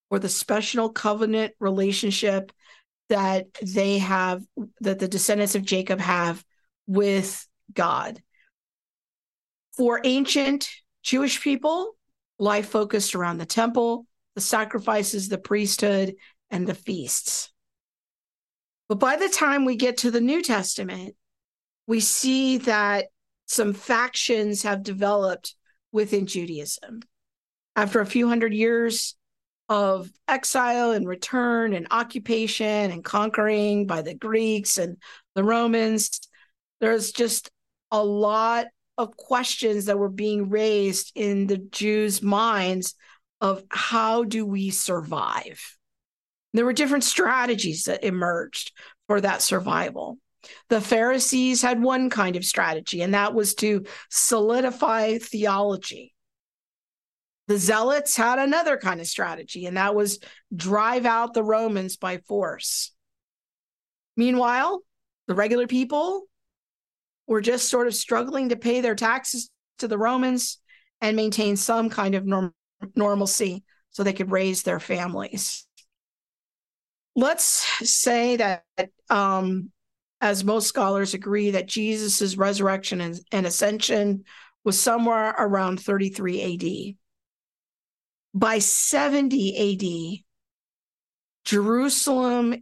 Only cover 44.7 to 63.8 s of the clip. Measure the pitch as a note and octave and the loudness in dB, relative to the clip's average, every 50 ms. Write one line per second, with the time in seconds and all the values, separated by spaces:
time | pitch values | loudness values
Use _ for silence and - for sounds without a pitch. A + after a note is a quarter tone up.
44.7 | F#3 - - - F3+ E3+ D#3 D#3+ D#3+ C#3+ G2 - - - - - - - - - | -2 -4 -2 -2 -4 -4 -4 -6 -4 -4 -2 -2 -4 -4 -6 -8 -14 -18 -18 -20
45.7 | - _ _ _ _ _ _ _ _ _ _ _ _ _ _ _ - A3+ A#3+ B3 | -20 _ _ _ _ _ _ _ _ _ _ _ _ _ _ _ 0 0 2 2
46.7 | A#3+ D4+ D4 C4+ C#4+ C#4 - - - - - A3+ B3+ B3+ B3 B3 A#3 G3+ - E3+ | 2 0 2 2 2 2 0 0 0 2 2 2 2 2 0 0 -2 -2 -2 -4
47.7 | D#3 E3 - F#3 F#3 - - F#3+ F#3 F#3 F3 F3 E3+ E3+ D#3 C#3 - - - - | -4 -4 -4 -4 -4 -2 -2 -2 -2 0 -2 -2 -2 -2 -4 -6 -8 -10 -10 -10
48.7 | - - - - - _ _ - G#3 G3+ G3 G3 F3 - - - G3+ F#3 F#3 - | -14 -18 -20 -20 -20 _ _ 0 0 2 2 0 0 0 0 0 0 0 -2 -2
49.7 | E3+ E3 F3 - - - - - B3 - _ _ _ _ - - - - _ _ | -2 -2 -2 -4 -6 -8 -10 -10 -12 -14 _ _ _ _ -20 -20 -20 -20 _ _
50.7 | A#3 G#3+ G3+ - A#3+ A3+ A3+ B3 C4 C4 A#3+ - C4+ B3+ B3+ B3+ B3+ A#3+ B3+ B3 | 0 0 2 2 2 4 4 4 2 2 0 2 2 2 2 2 2 2 2 2
51.7 | B3 A#3 A#3+ C4 B3+ B3+ C4 B3+ A#3+ A3 G3 F#3 F3+ F3+ F#3 - - - F3+ E3 | 2 2 2 2 2 2 0 0 0 0 0 0 -2 -2 -4 -2 0 0 0 0
52.7 | D#3+ D#3 - - - E3+ E3+ F#3+ G3+ G3+ G3+ G#3 - A3+ G#3 G3+ - - G#3+ G#3+ | -2 -4 -6 -6 -4 -2 0 2 2 2 2 2 2 2 0 0 0 0 0 0
53.7 | G#3 G3 F#3+ - - - - - - - - - A#3+ A3 G#3 A3 A#3 B3+ B3+ B3+ | 0 0 -2 -6 -14 -18 -14 -4 -2 0 2 2 2 2 2 2 2 2 0 0
54.7 | B3+ B3+ D4 - A3 A3+ G#3+ A3 A3 A#3 A3+ - - G#3 G#3 G3+ G3 G3 G#3 G#3 | 0 0 0 2 2 2 2 0 0 -2 -4 -6 -4 -2 0 2 2 2 2 0
55.7 | G3 F#3 - - - - B3 - _ _ _ _ _ _ _ _ _ _ _ _ | 0 -2 -6 -10 -14 -14 -18 -20 _ _ _ _ _ _ _ _ _ _ _ _
56.7 | _ _ _ _ _ _ _ _ _ _ _ _ _ _ _ - G#3 G3+ E3+ F#3+ | _ _ _ _ _ _ _ _ _ _ _ _ _ _ _ -2 -2 2 2 2
57.7 | G#3+ G#3+ A3+ C4 C#4+ D4 C#4+ C#4+ - B3 A3+ A#3+ B3+ C4 C#4 C#4 D4 E4 E4+ - | 2 4 4 2 2 2 0 0 0 2 2 2 2 2 2 2 2 2 2 2
58.7 | - - - F#3 F3+ E3 E3 - - - F#3 F3 E3 E3 E3 - - F3 F3+ F3+ | 0 0 0 -4 -4 -4 -6 -8 -4 -4 -4 -4 -6 -10 -12 -14 -12 -10 -8 -4
59.7 | F3+ F#3 G3 G3+ G#3 G#3 G#3 G3+ G3+ - - - - - _ _ G#3 E3+ E3 F#3+ | -2 0 0 2 2 2 2 0 -2 -6 -10 -18 -20 -20 _ _ -10 -6 -2 0
60.7 | G3+ G#3 G#3+ A3+ B3 B3+ A#3+ A#3+ A3+ A3+ A#3 A#3 A#3 A#3 G#3+ G#3+ A3 A3 A3+ A3 | 2 2 2 2 0 2 2 2 2 2 0 0 0 0 2 2 2 2 2 0
61.7 | G#3 F#3+ F#3 F#3 - - F#3+ F#3 F#3 F3 - - G#3 G3+ F#3 D#3+ - - - - | -2 -2 -4 -4 -8 -6 -6 -6 -6 -6 -6 -4 -2 -2 -2 -2 -4 -6 -6 -6
62.7 | - - - - - _ _ _ _ _ _ _ _ _ _ _ _ _ _ _ | -4 -4 -6 -8 -10 _ _ _ _ _ _ _ _ _ _ _ _ _ _ _
63.7 | _ _ | _ _